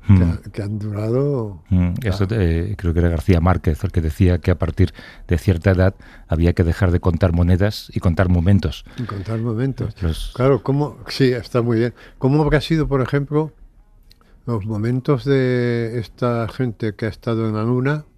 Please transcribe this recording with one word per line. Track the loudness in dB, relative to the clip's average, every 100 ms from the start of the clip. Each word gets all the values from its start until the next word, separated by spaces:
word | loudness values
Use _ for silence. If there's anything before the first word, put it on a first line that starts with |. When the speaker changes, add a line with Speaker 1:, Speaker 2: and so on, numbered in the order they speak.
| 6
Speaker 1:
que |
Speaker 2:
Mm. | 6
Speaker 1:
han, | 6 -2 -8
que | -10
han | -8 -6
durado | -6 -6 -4 -2 -2 -2 -6 -10 -2
Speaker 2:
Mm, | 0 0 -2
esto, | -4 -2
Speaker 1:
Ah. | -2
Speaker 2:
eh, | 2 2 0 -2 -4
creo | -2
que | 2
era | 2
García | 0 2 4
Márquez | 4 2 0 -2
el | -2
que | -2
decía | -2 2 2 4
que | 0
a | 0
partir | -2 2 0 0 -20 -20 -4
de | -2
cierta | 0 2 2
edad | 4 2 0 -18 -20 -6
había | 0 2
que | 2
dejar | 0 2 2
de | 2
contar | 0 0 0
monedas | 2 2 2 2 -4 -10
y | -4
contar | -2 0 2
momentos. | 2 4 2 2 -6 -14 -12
Speaker 1:
Y |
contar | -10 -8 -6 -6
momentos. | -4 -2 -4 -4 -8 -4
Speaker 2:
Los | -4 -4 -8 0
Speaker 1:
Claro, | 2 2
¿cómo? | 0 -2 -2 -8 -14
Sí, | 0 0
está | 0 -2 -2
muy | 0 0
bien. | 0 -4 -20 -4
¿Cómo | 0 2
habrá | 2 0
sido, | 0 -2 0
por | 0
ejemplo, | 0 -2 -2 -2 -4 -8 -20 _ _ _ _ _ _ -16
los | -8 -6 -4
momentos | -4 -2 -4 0 -2
de | 2 0 2 0 0 -2 -4 -6
esta | -10 -4 -2 -2 -4
gente | -4 -6 -4 -8
que | -4 -8
ha |
estado | -6 -4 -2 -2
en |
la | -2
Luna | -2 0 -2 -4 -8